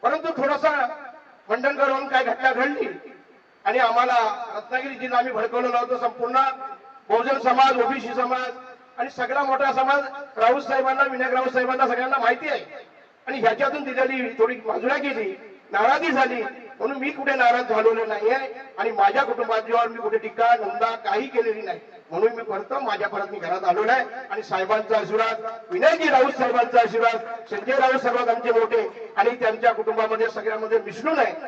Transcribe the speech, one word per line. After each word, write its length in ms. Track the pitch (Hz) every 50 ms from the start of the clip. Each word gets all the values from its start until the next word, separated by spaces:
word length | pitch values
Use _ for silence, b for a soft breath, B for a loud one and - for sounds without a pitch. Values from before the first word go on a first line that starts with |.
| -
परंतु 300 | 233 285 320 - 330 330
थोडासा 340 | 254 262 277 294 277 294 320 302 285 262 240 320 294 - - - - - - - - _ -
मंडणगडहून 580 | 214 247 254 277 285 285 277 269 269 269 277 269
काय 160 | 262 262 247
घटना 280 | 233 226 - 262 262 254
घडली 360 | 247 262 285 294 - - - - - - - - - - _ - - _ _ _ _ _
आणि 140 | 196 220 254
आम्हाला 360 | 254 226 226 240 247 247 247 240 233 214 208 185 180 180 202
रत्नागिरी 380 | 214 208 - 254 254 262 277 269
जिल्हा 240 | 233 254 254 247 247
आम्ही 140 | 247 262 240
भडकवलं 380 | 214 220 226 233 247 254 247
नव्हतं. 280 | 226 240 240 240 254 240
संपूर्ण 440 | 240 240 233 247 240 233 254 262 269 269 269 262 262 254 - - - - - - _ _
बहुजन 300 | 196 226 233 262 277 -
समाज, 400 | 226 254 247 254 269 269 262 247 233
ओबीसी 320 | 254 269 269 214 233 254
समाज 360 | 247 247 240 254 254 254 254 - - - - - - - - - -
आणि 120 | 240 277
सगळा 320 | - - 247 240 262 285 285
मोठा 300 | 269 262 262 277 277 240
समाज 320 | 247 262 262 277 285 285 269 - - - - - 220
राऊत 240 | 220 233 254 285 -
साहेबांना, 400 | - 269 262 262 262 262 269 277
विनायक 300 | 262 262 247 254 254 254
राऊत 140 | 254 262 254
साहेबांना 380 | 247 254 254 247 262 254 269
सगळ्यांना 320 | 233 247 247 254 269 269 233
माहिती 300 | 233 226 240 240 311 302
आहे 360 | 269 - - - - - - - _ - - _ _ _ _
आणि 140 | - 262 262
ह्याच्यातून 440 | 220 226 220 226 277 277 - 294 285
दिलेली 440 | 269 254 254 262 262 269 262 247 226 226 -
थोडी 180 | 220 240 247 226 220
बाजूला 300 | 220 214 - - 254 285 285
गेली, 360 | 285 285 254 226 214 196 185 - - - - - _ - 202
नाराजी 380 | 202 220 240 269 311 339 339
झाली, 320 | 277 269 262 247 247 247 220 254 254 - 233 220 - -
म्हणून 180 | 208 247 277 262
मी 120 | 262 285
कुठे 240 | 311 277 277 277 269
नाराज 340 | 254 247 240 240 240 247 233
झालेलो 360 | 220 214 214 226 226 226 220
नाहीये 320 | 208 214 202 208 220 254 269 269 262 - - - - - -
आणि 120 | 196 226 220
माझ्या 300 | 202 196 202 196 269 269
कुटुंबावर 640 | 226 233 240 247 220 226 220 220 226 233 233 233 226
मी 100 | 233 240
कुठे 200 | 233 214 208 226
टीका, 360 | 220 220 - - 233 233 240
निंदा 380 | 233 208 202 - - 226 233 226 226 -
काही 220 | 208 190 214 262 269
केलेली 340 | - 247 226 226 214 214 208
नाही. 180 | 190 - 135 - - - - - _
म्हणून 220 | 156 175 214 226 226
मी 80 | 226 226
परत 300 | 220 202 190 208 - 262 277 269
माझ्या 260 | 226 208 196 202 196
परत 220 | 214 202 196 196
मी 80 | 202 196
घरात 260 | 170 165 175 185 190
आलेलो 280 | 180 175 196 214 220 247
आहे 120 | 262 247 - - - - -
आणि 120 | 196 208 214
साहेबांचा 560 | - 208 185 185 190 214 214 214 - 220 220
आशीर्वाद, 460 | 185 165 214 220 226 233 220 - - - - - - -
विनायकजी 380 | 180 180 - 311 330 320 320 302
राऊत 220 | 277 254 262 277 262
साहेबांचा 480 | - 254 240 233 247 240 240 - 240
आशीर्वाद, 360 | 233 220 185 233 226 233 233 220 - - - - - -
संजय 260 | 214 208 - 247 262 269
राऊत 220 | 254 262 254 262 -
सर्वात 260 | 247 240 240 233 240
आमचे 240 | 226 - - 240 233
मोठे 600 | 226 226 214 233 226 208 - - - - - -
आणि 140 | - 202 226 247 247
त्यांच्या 320 | 247 226 220 220 240 240 226
कुटुंबामध्ये 540 | 220 220 220 214 220 226 220 226 220 226 -
सगळ्यामध्ये 480 | - 208 196 220 - 220 220 208 220 220
मिसळून 380 | 196 - 165 - - 302 320 294
आहे 140 | 247 214 - - -